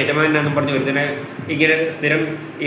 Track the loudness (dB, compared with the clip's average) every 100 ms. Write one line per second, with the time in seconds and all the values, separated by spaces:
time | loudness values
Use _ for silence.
0 | 2 2 4 4 2 0 0 0 0 0
1 | -2 -4 -8 -10 -6 0 2 2 0 -2
2 | 0 0 0 -6 -10 -6